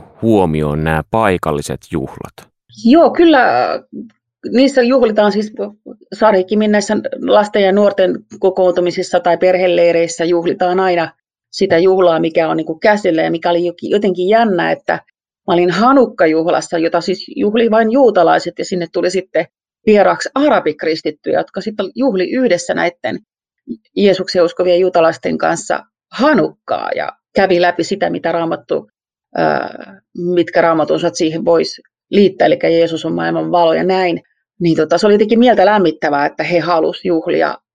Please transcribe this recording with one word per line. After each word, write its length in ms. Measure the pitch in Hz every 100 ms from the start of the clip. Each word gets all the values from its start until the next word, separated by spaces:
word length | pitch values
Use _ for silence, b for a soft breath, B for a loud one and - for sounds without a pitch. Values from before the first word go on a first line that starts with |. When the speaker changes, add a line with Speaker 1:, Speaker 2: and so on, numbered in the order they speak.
| - _
Speaker 1:
huomioon 640 | 113 104 90 78 76 76
nämä 180 | 78 78 -
paikalliset 680 | 113 107 90 82 73 - 67 -
juhlat? 420 | 78 67 - - - - _ _ -
Speaker 2:
Joo, 260 | 233 311 302
kyllä, 600 | - 339 285 208 120 98
äh, 80 | - - - 220 _ _ _ -
niissä 300 | 214 277 262
juhlitaan 500 | 240 262 226 214 208
siis 200 | 196 214 - 202 - - - _
Sarikimin 580 | - 220 190 185 214 214
näissä 240 | 208 202 208 - - 170
lasten 360 | 208 208 214
ja 100 | 190
nuorten 460 | 202 202 - 185 180 - -
kokoontumisissa 800 | 190 190 185 180 175 175 175 180
tai 180 | 175 165
perheleireissä 840 | 185 185 185 175 170 165 170 -
juhlitaan 560 | 165 170 170 - 180 185
aina 320 | 190 175 156 - _ _ _
sitä 280 | - 196 165
juhlaa, 420 | 185 185 175 160
mikä 280 | 165 170 160
on 80 | 160
niinku 220 | 160 160
käsillä 440 | 214 202 185 160
ja 80 | 165
mikä 200 | 165 170
oli 160 | 170 175
joki-, 240 | 175 -
jotenkin 380 | 208 208 180 180
jännä, 420 | 226 233 175 165
että 220 | 165 - 165 - _ _ _ -
mä 60 |
olin 160 | 175 180
Hanukka-juhlassa, 1080 | 175 240 277 226 208 165 160 165 147 - 170
jota 220 | 165 175
siis 260 | 170 185 - -
juhli 340 | 208 226 233
vain 220 | 220 220
juutalaiset, 680 | 262 254 202 165 165 175 -
ja 60 |
sinne 220 | 156 180 165
tuli 180 | 180 175
sitten 360 | 185 - 156 170 _ _ _ -
vieraaksi 420 | 208 185 170 -
arabikristittyjä, 1040 | 269 294 208 156 151 165 160 156 - - 156
jotka 220 | 165 -
sitten 260 | 214 214 196
juhli 360 | 226 269 190 180
yhdessä 440 | 254 247 262 -
näitten 440 | 175 170 - - 180 - _ _ _ - 226 _ -
Jeesuksen 480 | 202 190 185 185
uskovien 360 | 170 - 180 175
juutalaisten 580 | 185 175 165 165 175 160
kanssa 460 | 160 165 - 160 - _ _
Hanukkaa 800 | - 277 254 151 - - 80 - -
ja 160 | 73 - _
kävi 260 | - 190 175
läpi 240 | 175 175
sitä, 260 | 165 196 170
mitä 220 | 170 165
Raamattu, 580 | 170 165 165 - 147 - _ _ _ _ -
ää, 640 | 80 71 - - - 196 _ -
mitkä 440 | 175 180 165 175
Raamatun 360 | 165 160 151 156
osat 200 | 170 165
siihen 280 | 165 160
vois 360 | 165 165 160 - _ _ -
liittää, 360 | 196 196 - 156
elikkä 220 | - 165
Jeesus 360 | 165 165 160
on 80 | 160
maailman 380 | 170 165 165 160
valo 240 | 175 165
ja 100 | 160
näin. 360 | 175 190 180 170 - _ _ -
Niin 160 | 170 160
tota, 220 | 156 170
se 80 | 214
oli 80 |
jotenkin 240 | 214 214 226
mieltä 280 | 247 208 190
lämmittävää, 600 | 214 170 156 156 143 147
että 180 | -
he 140 | 156 175
halus 460 | 156 170 160 180
juhlia 540 | 185 165 175 156 151 - _